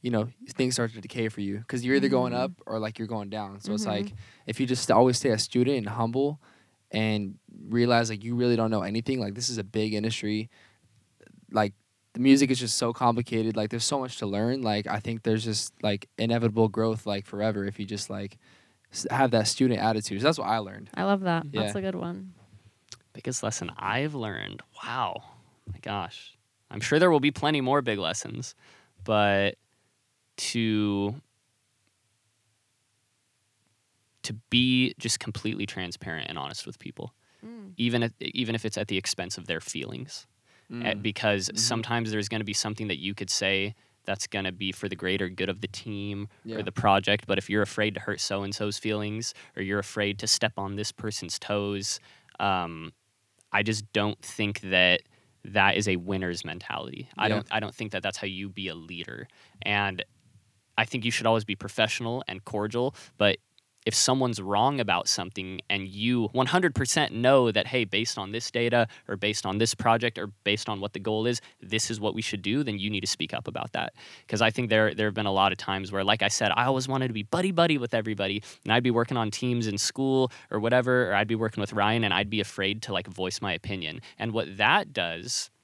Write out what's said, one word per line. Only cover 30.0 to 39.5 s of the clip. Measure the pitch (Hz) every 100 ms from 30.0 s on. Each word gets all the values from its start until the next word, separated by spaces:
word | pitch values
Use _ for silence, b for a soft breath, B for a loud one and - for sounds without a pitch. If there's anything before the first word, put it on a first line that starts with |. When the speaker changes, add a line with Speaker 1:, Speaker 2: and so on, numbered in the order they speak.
| _ _ _ -
Speaker 3:
to, | - 120 113 107 104 101 101 131 _ _ _ _ _ _ _ _ _ _ _ _ _ _ _ _ _ _ _ _ _ _ _ _ _ _ _ _ _ _
to | - 110 _
be | 120 127 127 127 -
just | 113 -
completely | - 104 107 104 101
transparent | - 90 - 95 80 -
and | 80
honest | 69 - -
with | -
people, | - - - _ b b
Speaker 2:
Mm. | 220 233 196 180
Speaker 3:
even | 120 117
if, | 117 -
even | - - 117
if | 117
it's | 110 -
at | 104
the | 95
expense | - - 90 -
of |
their | 85